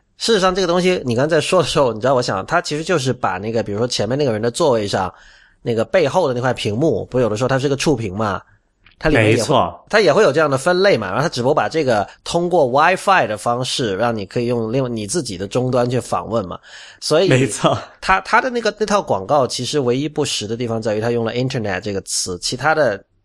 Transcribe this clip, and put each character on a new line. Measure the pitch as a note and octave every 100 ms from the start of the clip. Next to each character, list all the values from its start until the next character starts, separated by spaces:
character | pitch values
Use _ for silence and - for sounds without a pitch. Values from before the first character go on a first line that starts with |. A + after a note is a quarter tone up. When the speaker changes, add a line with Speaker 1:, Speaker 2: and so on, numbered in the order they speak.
| _ _
Speaker 1:
事 | -
实 | A3
上 | F#3
这 | F3+
个 | F3+
东 | F3
西， | F3+ F3+ C3
你 | A#2
刚 | D3
才 | D#3+
说 | C#3+ F#3
的 | D3
时 | E3
候， | C3+
你 | A2
知 | A#2+
道 |
我 | C3+
想， | A#2+ G2+ G2
它 | E3
其 | E3+ D3
实 |
就 | D#3+ F3
是 | C3
把 | A#2 A2 F#2
那 | G#2+
个， | A2+
比 | A2
如 | G2+
说 | B2
前 | - G#2+
面 | C3
那 |
个 | C#3+
人 | G#2+
的 | A#2
座 | A#2+ E3
位 | A#2 G2+
上， | A2 F#2 - - - _ _
那 | -
个 | A2+ A2
背 | F#3+ C#3+
后 | D3+ D#3+
的 |
那 | B2
块 | B2+
屏 | A#2+ A2+ G#2
幕， | D#3+ G2+ -
不 | B2
有 | A#2
的 | G#2
时 | B2
候 |
它 | C3+
是 | C#3
个 | C3+
触 | - C3
屏 | A2+
嘛， | F#2 G#2+ F#2 - _ _ _ _ _
它 | D#3+
里 | D3
面 | G#2+
也 |
会， | A#2
Speaker 2:
没 |
错。 | A2+ C3+ F2 - -
Speaker 1:
它 | G#3+
也 | F#3+
会 | D3
有 | G3+
这 | C#3
样 | D3+
的 | C3+
分 | F3 F3+
类 | G3 D3+
嘛， | G2
然 | G2+
后 |
它 | D#3+
只 | C#3+
不 | A#2+
过 | -
把 | G#2
这 | D#3
个 | C3+ A2 F#2+ - -
通 | E3+ F3
过 | F3 C3+
WiFi | C3 D#3+ F#3 - F#3 A#2+
的 | G#2
方 | - A#2+
式， | B2+ - A#2+ F#2+
让 | A#2+
你 | A2+ F#2+
可 | -
以 | A#2+
用 | A#2+ A2
另-， | B2+ B2+
你 | A#2 G#2
自 | D3
己 | B2+ F2
的 | G2
终 | C3 B2+
端 | B2+ B2
去 | B2
访 | - F#2+ F2
问 | A2+ F#2
嘛。 | F2+ - - - -
所 | - D3+
以 | F#3+
Speaker 2:
没 | C3 C3+
错。 | - D#3+ B2+ - -
Speaker 1:
它， | - F#2+
它 | - A3+
的 | B3
那 | A#3+
个， | A3+ G3+
那 | G#3
套 | G#3
广 | D#3+ G#2+ F#2+
告 | C#3+ A#2+
其 | -
实 | B2 D3+
唯 | B2 B2
一 | D3+
不 | D3 C#3+
实 | - G2+
的 | A#2
地 | B2
方 | A2+
在 | A2 G#2+
于 |
它 | A2+
用 | A#2+
了 | A2+
Internet | A#2+ C3 C3 G#2 F#2
这 | G#2
个 | G2
词， | - - - F2+
其 | - B2
他 | C#3 D#3
的 | C3+ G2+ - _